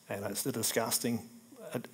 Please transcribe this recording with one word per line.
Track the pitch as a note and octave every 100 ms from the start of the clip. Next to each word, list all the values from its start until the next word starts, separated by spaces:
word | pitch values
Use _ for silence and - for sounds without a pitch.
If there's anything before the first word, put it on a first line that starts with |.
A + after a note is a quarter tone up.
| -
And | G2+ G#2
it's | G2+ C#3
a |
disgusting, | A#2 A2 - A2+ - B2 A#2 - - - - -
a | - -